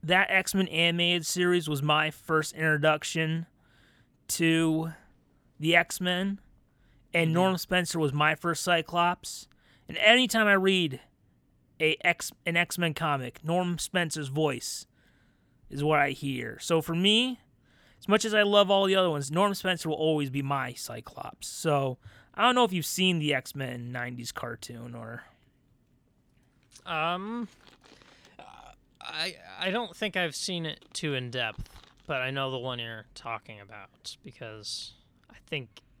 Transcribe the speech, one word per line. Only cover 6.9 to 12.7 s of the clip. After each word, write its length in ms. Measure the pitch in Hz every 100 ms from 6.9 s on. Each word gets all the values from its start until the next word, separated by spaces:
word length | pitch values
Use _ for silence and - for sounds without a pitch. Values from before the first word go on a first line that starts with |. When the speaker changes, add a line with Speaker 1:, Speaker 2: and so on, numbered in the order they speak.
| _ _
Speaker 1:
and 140 | 170 165
Speaker 2:
Mm-hmm. 40 |
Speaker 1:
Norm 240 | 165 185 185
Spencer 400 | - 180 170 170
was 140 | 151
my 220 | 139 151 160
first 260 | 170 160
Cyclops. 840 | - 175 156 175 175 175 - - - _ _ _ _
And 80 | -
anytime 480 | 214 240 254 226 214
I 60 |
read 460 | 196 190 190 165 127 - _ _ _ _ _ _ _
a 160 | 156 156
X, 320 | 180 170 - - -
an 120 | 170
X-Men 360 | 175